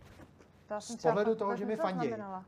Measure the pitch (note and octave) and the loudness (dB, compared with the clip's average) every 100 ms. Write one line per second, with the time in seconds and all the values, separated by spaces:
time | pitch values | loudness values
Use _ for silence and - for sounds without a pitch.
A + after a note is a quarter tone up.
0 | - - - - - - - G#3 G#3 A#3 | -20 -20 -20 -20 -20 -20 -8 -8 -6 0
1 | A#3+ G#3+ A3 A3 G3+ G3 G3+ A3 F#3+ F#3 | 2 4 4 2 0 0 -2 0 0 2
2 | - A3 G3+ F#3+ | -2 -2 -6 -8